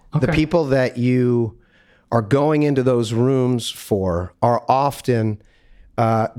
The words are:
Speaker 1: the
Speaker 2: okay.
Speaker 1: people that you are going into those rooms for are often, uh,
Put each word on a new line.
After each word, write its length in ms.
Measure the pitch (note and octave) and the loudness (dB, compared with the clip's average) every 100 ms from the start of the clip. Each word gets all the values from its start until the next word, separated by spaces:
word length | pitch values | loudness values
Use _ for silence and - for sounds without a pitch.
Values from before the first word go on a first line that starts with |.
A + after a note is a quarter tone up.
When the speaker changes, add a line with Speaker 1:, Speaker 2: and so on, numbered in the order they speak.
| _ D3+ | _ -2
Speaker 1:
the 80 | C3 | 0
Speaker 2:
okay. 80 | D#3 | 0
Speaker 1:
people 300 | D#3 F3 C#3+ | 0 0 2
that 320 | C3 B2+ B2 | 0 0 0
you 600 | B2 B2+ B2 A#2+ A2+ - _ _ _ _ _ | 0 2 2 0 -2 -6 _ _ _ _ _
are 100 | A#2 | -2
going 400 | G2+ C#3 D3+ D3+ | 0 0 2 2
into 200 | D3 C3 | 2 2
those 280 | B2+ B2 A2 | 2 0 0
rooms 580 | A#2 B2+ C3 B2+ B2 - | 0 0 2 0 -2 -4
for 640 | - - G#2 F#2 E2+ F2+ - | -12 -4 -2 -2 -4 -6 -2
are 200 | A#2 A#2 - | 0 0 0
often, 720 | C3 C#3+ - - A#2 A2 G#2 _ _ _ - - - | 0 0 -2 -2 0 -2 -4 _ _ _ -20 -10 -2
uh, 300 | A2+ A2+ A2+ | 0 0 -2